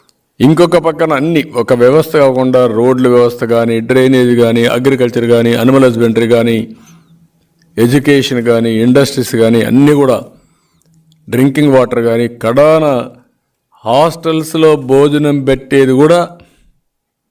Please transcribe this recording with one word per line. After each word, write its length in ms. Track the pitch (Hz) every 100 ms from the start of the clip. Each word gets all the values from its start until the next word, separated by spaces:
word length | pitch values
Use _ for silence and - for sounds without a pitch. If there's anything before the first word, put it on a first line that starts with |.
| _ _ _ -
ఇంకొక 380 | 123 160 170 170
పక్కన 280 | 160 151 165 143
అన్ని 200 | 151 165 127 120
ఒక 100 | 107 123
వ్యవస్థ 320 | 123 151 156 151
కాకుండా, 380 | 139 127 127 127 123 110
రోడ్ల 280 | 123 127 127
వ్యవస్థ 280 | 123 120 120 113
కానీ, 200 | 117 117 113 113
డ్రైనేజ్ 440 | 127 127 131 123 120
కానీ, 240 | 117 117 117 117
అగ్రికల్చర్ 500 | 131 131 123 120 117
కానీ, 200 | 117 117 117
అనిమల్ 240 | 117 135 131
హస్బెండరీ 400 | 113 117 113 113 117
కానీ, 200 | 117 113 110 - _ - _ _ _ _ _ _ _ -
ఎడ్యుకేషన్ 640 | 120 139 127 139 127 123 117
కానీ, 200 | 117 117 110
ఇండస్ట్రీస్ 500 | 117 127 135 - 123 117
కానీ, 180 | 113 117 113
అన్నీ 240 | 123 143 147
కూడా, 180 | 135 113 - _ _ _ _ _ _ _ _ _ -
డ్రింకింగ్ 440 | 120 139 135 147 131
వాటర్ 260 | 123 120 117
కానీ, 180 | 117 120 120
కడాన 420 | 110 127 151 160 156 127 - - _ _ _ _ _ _
హాస్టల్స్లో 840 | 110 127 165 165 160 160 156 165 156 151 127
భోజనం 440 | 135 143 147 147 143 135
పెట్టేది 460 | 135 - 139 131 131
కూడా 180 | 156 175 170 - _ _ _ _ _ _ _ _ _